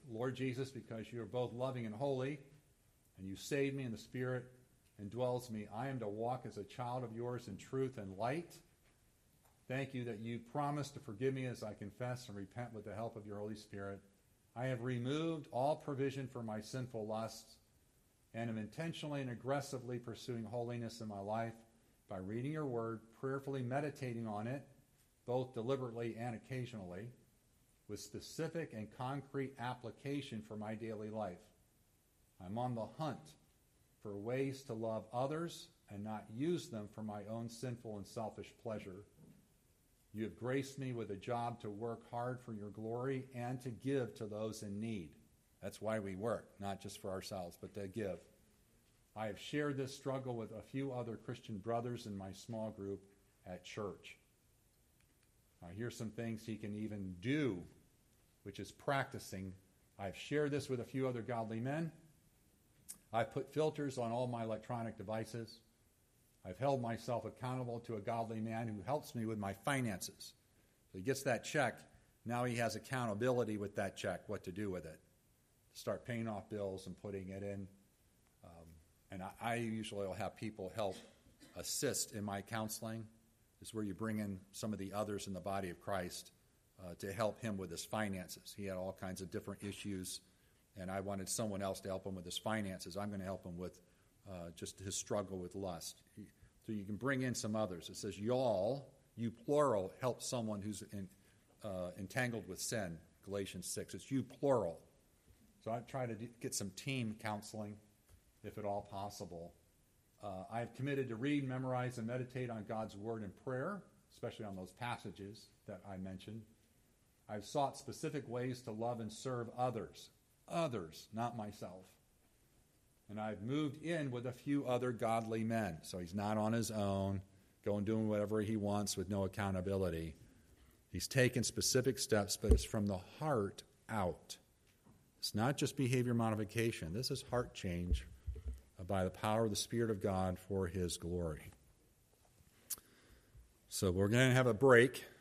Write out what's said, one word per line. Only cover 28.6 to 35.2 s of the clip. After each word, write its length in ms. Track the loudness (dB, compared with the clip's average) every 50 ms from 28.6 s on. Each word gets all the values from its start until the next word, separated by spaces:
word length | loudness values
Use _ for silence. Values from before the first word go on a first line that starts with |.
| -4 -4 -4
and 220 | -6 -8 -6 -6 -4
concrete 560 | -4 -2 -2 -4 -4 -4 -2 -2 -2 -2 -2 -4
application 840 | -4 -4 -4 -4 -6 -10 -10 -8 -4 -4 -2 -2 -2 -4 -6 -6 -6 -6
for 100 | -6 -6
my 180 | -4 -4 -4
daily 340 | -4 -4 -4 -4 -4 -4 -4
life. 320 | -2 -2 -2 -2 -4 -6 -12 -20 -20 _ -20 _ _ _ _ _ _ _ _ _ _ _ _ _ _ -12 -8
I'm 140 | -4 -2 -2
on 160 | 0 0 0
the 100 | -2 -4
hunt 480 | -4 -4 -4 -4 -2 -4 -4 -8 -16 -20 -20 _ -20 _ _ _ _ _ _ _ _ _ _ -8
for 140 | -8 -6 -4
ways 460 | -2 0 2 2 2 0 -2 -4 -6
to 100 | -6 -4
love 320 | -2 0 0 0 -2 -4 -2 0
others 540 | 0